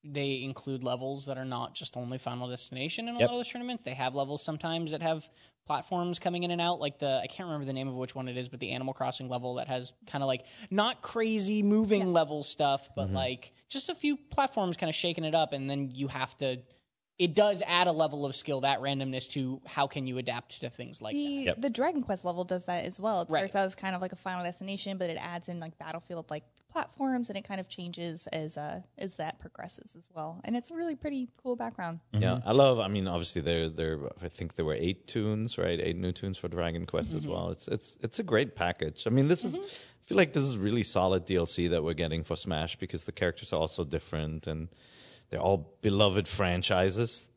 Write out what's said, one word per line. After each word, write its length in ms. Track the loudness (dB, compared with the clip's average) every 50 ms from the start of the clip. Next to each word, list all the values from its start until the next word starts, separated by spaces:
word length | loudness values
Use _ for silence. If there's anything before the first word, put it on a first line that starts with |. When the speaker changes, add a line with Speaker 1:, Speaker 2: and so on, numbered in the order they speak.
| -14
Speaker 1:
they 380 | -6 -4 -2 0 0 0 -2 -2
include 400 | -6 -8 -8 -6 -6 -6 -2 -2
levels 420 | -2 -2 -2 -2 -4 -4 -6 -6
that 100 | -6 -6
are 80 | -6 -4
not 300 | -4 -4 -4 -4 -6 -8
just 220 | -10 -10 -8 -8
only 220 | -8 -6 -6 -6 -6
Final 300 | -4 -4 -4 -4 -6 -6
Destination 600 | -6 -8 -8 -8 -6 -4 -4 -4 -4 -4 -6 -6
in 80 | 2
a 20 | 4
Speaker 2:
Yep. 100 | 4 4
Speaker 1:
lot 60 | 4
of 40 | 0
those 80 | -4 -6
tournaments. 340 | -6 -8 -6 -6 -8 -8 -6
They 120 | -8 -4
have 200 | -2 -2 -2 0
levels 300 | 0 -2 -2 -2 -4 -4
sometimes 480 | -4 -4 -4 -2 -2 -2 -2 -2 -2 -4
that 100 | -2 0
have 260 | 0 0 0 -4 -12 _ _ -20 -20 _ _ _
platforms 520 | -4 -4 -4 -2 -2 -2 0 0 0 -2 -2
coming 240 | -2 -2 -2 0 -2
in 80 | -2
and 100 | 0 2
out, 200 | 2 2 2 2
like 180 | 0 -4 -2 -2
the, 220 | 0 2 2 2
I 60 | 0
can't 200 | -4 -8 -10 -6
remember 180 | -6 -4 -4 -4
the 80 | -4 -4
name 140 | -2 -4
of 80 | -4 -4
which 200 | -4 -6 -6 -6
one 120 | -6 -6 -6
it 80 | -4
is, 120 | -6 -6 -8
but 100 | -8 -8
the 100 | -6 -4 -4
Animal 200 | -4 -4 -6 -4
Crossing 340 | -2 -2 -2 -2 -4 -6 -4
level 260 | -4 -4 -2 -4 -4
that 120 | -4 -4 -2
has 240 | -4 -4 -4 -8 -16 _ -18
kinda, 200 | -8 -4 -2 0
like, 200 | 2 0 0 -2 -12 -18 -18 -8 -2
not 300 | 2 2 4 2 2 -2 -8
crazy 600 | -6 -2 0 2 2 2 2 2 2 2 4 6
moving 380 | 6 6 6 6 6 4 4 4
Speaker 3:
Yeah. 40 | 6
Speaker 1:
level 340 | 6 6 4 4 0 -4 -4
stuff, 460 | -4 0 2 4 4 4 2 -2 -6 -4
but 100 | -4 -2
Speaker 4:
Mm-hmm. 100 | 0 2
Speaker 1:
like, 360 | 2 2 0 -2 -4 -8 -20 _ _ _ _
just 200 | -6 -4 -4 -4
a 60 | -6
few 220 | 0 2 2 2
platforms 600 | 2 -2 -4 2 2 2 2 4 2 2 2 0
kinda 160 | 0 -2 -2 0
shaking 300 | 0 0 0 0 0 -2
it 100 | 2 4
up, 180 | 4 4 4 0
and 160 | -4 -2 -2
then 200 | -2 -2 -2 -4 -4
you 140 | -4 -4 -4
have 280 | -2 -2 -4 -4 -2 -4
to 220 | -2 -2 -2 -4 -8 _ _ _ _ _ _ _ _ _ _ _
it 140 | 2 4 8
does 280 | 6 6 6 6 2 0
add 200 | 2 4 6 6
a 60 | 6 6
level 320 | 4 4 2 2 0 -2
of 100 | -2 -2
skill, 280 | -4 -2 -2 -2 2 4
that 180 | 2 2 2
randomness, 500 | 2 0 0 0 -2 -2 -2 -4 -4 -4 -2
to 280 | -2 -2 -2 -2 -6 -8
how 200 | -6 0 0 0
can 200 | 0 0 -4 -4
you 100 | -4 -4
adapt 460 | -4 -2 -2 -4 -4 -6 _ -14 -10 -10
to 80 | -10
things 320 | -10 -10 -12 -12 -12 -10 -8
like 100 | -6 -4
Speaker 3:
The, 220 | -4 -4 -2 -4
Speaker 1:
that. 80 | -4 -4
Speaker 2:
Yep. 160 | -4 -4 -2
Speaker 3:
the 80 | -2 -4
Dragon 340 | 0 0 0 0 0 -2 -2
Quest 220 | -4 -4 -4 -2
level 200 | -4 -4 -4 -4
does 200 | -4 -4 -4 -4
that 220 | -4 -4 -4 -4
as 120 | -6 -8 -4
well. 220 | -2 -2 0 -2
It 80 | -2 0
Speaker 1:
Right. 120 | 0 0 0 2
Speaker 3:
starts 60 | 0
out 100 | 0 0
as 80 | 0 -2
kind 200 | -4 -4 -4 -4
of 60 | -2
like 120 | -4 -6 -8
a 40 |
Final 260 | -8 -8 -6 -6 -4 -4
Destination, 540 | -6 -6 -6 -8 -8 -6 -6 -6 -6 -4
but 140 | -2 -2 -2
it 80 | -2 -4
adds 300 | -6 -6 -8 -8 -8 -8
in, 100 | -8 -8
like, 160 | -8 -10 -12
Battlefield-like 680 | _ -12 -10 -10 -10 -8 _ -10 -10 -8 -6 -8 -8 -8 _ _ _ _ _ -6
platforms, 560 | -6 -6 -6 -4 -2 0 0 2 0 0 -2
and 80 | -4
it 60 | -8 -6
kind 160 | -6 -6 -6
of 80 | -6 -8
changes 580 | -8 -8 -8 -8 -6 -6 -6 -6 -4 -6 -6 -4 -4
as, 240 | -4 -2 -4 -4
uh, 240 | -4 -4 -6 -6 -8 -10 -14 _
as 200 | -8 -8 -8 -6
that 220 | -6 -6 -6 -6 -8
progresses 580 | -14 -18 _ -12 -8 -8 -8 -10 -10 -16 -20
as 120 | -20 -20 -16 _
well. 260 | -8 -8 -8 -8 -10 -6
And 120 | -2 -2
it's 140 | -2 -2 -4
a 40 | -6
really 220 | -4 -4 -4 -4
pretty 320 | -4 -4 -4 -4 -4 -6 -6 _ _ _
cool 140 | -4 -4
background. 440 | -2 -4 -8 -6 -6 -6 -6 -6 -6 _ _ 0
Speaker 4:
Yeah, 60 | 2 4 4 2
Speaker 2:
Mm-hmm. 120 | 2 2 6
Speaker 4:
I 40 | 8
love, 260 | 10 10 10 8 6
I 100 | 2 0
mean, 180 | 0 0 0
obviously 360 | 0 0 0 0 0 -2 0 2
there, 260 | 2 2 2 2 0
there, 300 | -2 -2 -2 -2 -2 -2 -4 -8 -10 -8 -10
I 60 | -10
think 260 | -8 -8 -8 -8 -4
there 80 | -2 0
were 80 | 0 0 0 0 0
eight 180 | -2 -2 -8
tunes, 520 | -4 -2 0 0 0 0 0 -2 -2 -2 0
right? 200 | 0 2 2 2
Eight 180 | 0 0 0 0
new 140 | 0 -2 -2
tunes 260 | -2 -4 -4 -4 -4
for 100 | -6 -4
Dragon 380 | -2 0 0 0 0 -2 -4
Quest 260 | 0 0 0 0 0 -2
as 120 | -4 -2
Speaker 1:
Mm-hmm. 80 | -2 -2
Speaker 4:
well. 180 | 0 0 -2
It's, 180 | -4 -4 -2 -2
it's, 300 | -2 -2 -2 -8 -10 -4 -4
it's 160 | -4 -2 -2
a 40 | 0
great 320 | 4 6 4 4 4 0
package. 480 | 0 0 0 2 0 -2 -4 -4 -2 0
I 40 | 4
mean, 180 | 4 6 6 6
this 160 | 4 4 2
is, 120 | -4 -4
Speaker 1:
Mm-hmm. 80 | -4 -6
Speaker 4:
I 400 | -8 -12 -14 -18 -20 -20 _ _ 2
feel 60 | 6
like 160 | 6 6 6 4
this 120 | 0 0
is 120 | 2 0
really 260 | 2 2 2 4 4 2
solid 420 | 2 4 4 6 6 4 4 2
D 100 | 4 2
L 100 | 2 4
C 220 | 2 2 2 2 4
that 160 | 4 2 2
we're 80 | 0 0
getting 300 | 0 0 0 0 -2 -2
for 100 | -2 -4
Smash 420 | -4 -2 -2 -2 0 -2 -2 -4
because 280 | -6 -6 -6 -6 -6 -6
the 80 | -8 -4
characters 400 | 0 0 0 0 -2 -6 -2 0
are 80 | 0
all 80 | 0 0
so 160 | 0 -4 -4
different 640 | -2 -2 -4 -4 -4 -4 -4 -2 -2 -4 -6 -6 -6
and 200 | -6 -6 -6 -8 -12 _ -20 -20 -20 -20 -20 -20 -20 -20 _ _
they're 100 | -4 0
all 380 | 4 4 4 4 2 -6 -14 _ 2
beloved 440 | 2 6 6 6 6 6 4 0
franchises 1040 | 0 0 0 2 2 2 2 2 4 4 6 6 4 4 2 0 0 0 -4 -6 -8 _